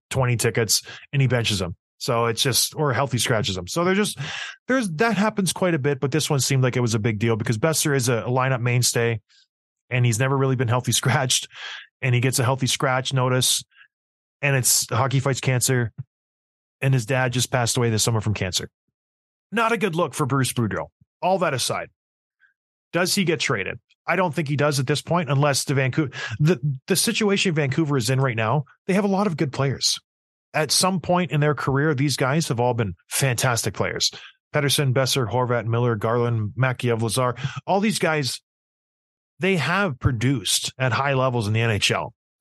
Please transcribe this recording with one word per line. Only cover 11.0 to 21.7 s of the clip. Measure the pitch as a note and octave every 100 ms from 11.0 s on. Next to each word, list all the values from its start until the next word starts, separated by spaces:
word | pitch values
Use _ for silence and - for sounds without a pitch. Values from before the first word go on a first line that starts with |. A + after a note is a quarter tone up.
| C3 C#3 C3 - - - - - - _
and | C3 A#2+
he |
gets | C3 B2+
a | A#2+
healthy | C3 B2
scratch | - C#3+ B2+ C3
notice, | C3 B2+ B2+ B2 - - _ - _ _ _ _ _
and | C#3+ C3+
it's | A#2+ - -
Hockey | A2 C3+ C3+
Fights | C#3 B2+
Cancer, | - B2+ - B2+ A2+ - - _ _ _ _ _ _ _
and | C3+
his | C3 G#2+
dad | C3 B2+
just | B2+ -
passed | B2+ A#2 C3
away | A#2
this | G#2+
summer | - A2+
from | G#2+
cancer. | G2+ F#2+ - - _ _ _ _ _ _ _ _
Not | G#3+ A3+
a | A#3
good | G3 D#3+
look | D#3+
for | - C#3
Bruce | C#3 C3
Boudreau. | - A2 F2 D2+ _ _ _
All | F3 F#3+
that | E3+
aside, | D#3+ -